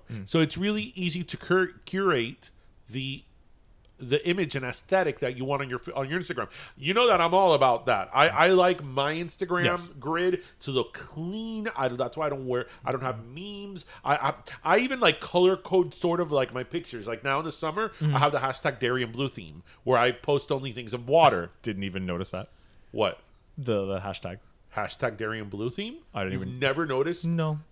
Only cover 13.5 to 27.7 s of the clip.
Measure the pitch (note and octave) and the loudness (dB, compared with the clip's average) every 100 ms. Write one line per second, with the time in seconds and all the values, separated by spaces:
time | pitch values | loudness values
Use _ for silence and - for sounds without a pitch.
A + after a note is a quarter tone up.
13.5 | G3+ G3+ F#3 - - C3 C#3+ C#3 - - | -12 -14 -14 -18 -6 -2 0 -2 -4 -12
14.5 | - D#3 G3 C4 B3+ F#3 - - F3+ F#3 | -6 2 2 2 2 2 2 0 2 4
15.5 | F#3 - F#3 D#3+ - F3 E3+ D#3+ C#3+ B2 | 2 2 2 2 0 0 0 0 0 0
16.5 | B2+ B2 E3+ E3 A#2 G2+ A#2 C#3 C#3 D#3+ | -4 -6 -8 -8 -10 -8 -6 -2 -2 -2
17.5 | - D#3 F3+ A3 - D3+ C#3+ D3 C#3+ C3 | -6 -6 -4 -6 -2 0 4 4 2 -2
18.5 | - D3+ C3 A#2+ B2+ A#2 A#2 C#3 - E2 | -2 -4 0 0 0 -2 -4 -6 -6 -16
19.5 | D2 - - B2 B2 B2 B2 - C#3+ - | -18 -20 -6 2 4 4 0 -2 -2 0
20.5 | C#3 C3+ A2+ A2+ A#2+ A#2+ D#3+ D3 F#2 E2+ | -4 -6 -10 -8 -8 2 6 6 4 -2
21.5 | - A2+ G2 G2 F#2+ F2+ F2 F#2+ F#2 - | -8 -6 -4 -4 -4 -4 -4 -4 -8 -10
22.5 | _ - - - A2 G2 - _ _ _ | _ -20 -20 -8 -2 0 -2 _ _ _
23.5 | - A#2+ G#2 G2 F#2+ G2 F#2 F2+ F#2+ - | -8 -2 0 0 -4 -6 -8 -10 -12 -18
24.5 | _ _ - G2 - B2 G2+ G#2+ A2 G2+ | _ _ -6 -6 -4 -6 -4 -6 -6 -8
25.5 | G2+ A#2 G3+ G#3+ D#4+ - G#2+ F#2+ F#2+ B2+ | -6 -6 -6 -10 -12 -12 -6 -4 -4 -6
26.5 | B2+ C3+ C#3 D#3+ C3 D#3 F3 E3 E3+ D#3 | -2 0 0 0 0 -2 -2 -2 0 0
27.5 | D3+ - | -4 -6